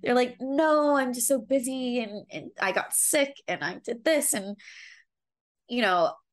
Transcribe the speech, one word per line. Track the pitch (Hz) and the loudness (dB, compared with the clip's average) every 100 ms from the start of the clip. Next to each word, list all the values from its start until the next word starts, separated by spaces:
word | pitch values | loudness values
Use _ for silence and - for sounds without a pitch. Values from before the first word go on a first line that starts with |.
They're | - 247 | 2 2
like, | 247 - | 2 -2
"No, | 262 277 311 302 294 285 | -4 2 4 4 4 2
I'm | 254 | 2
just | 247 - | -2 0
so | 269 | 0
busy | 214 269 240 262 254 240 | 2 0 0 -4 -2 -2
and, | 220 202 165 | -4 -10 -12
and | 156 - - | -14 -14 -4
I | 190 | -2
got | 185 - | -2 -2
sick | - - 311 277 - - | -2 2 2 0 -4 -8
and | 175 | -6
I | 147 302 | -6 -8
did | - 233 | -10 -4
this." | 311 302 285 | 0 2 0
And, | 233 196 208 - - - - _ _ _ _ _ _ _ | -4 -6 -12 -16 -20 -20 -20 _ _ _ _ _ _ _
you | 240 | -2
know | 214 180 165 - _ | 2 2 2 -2 _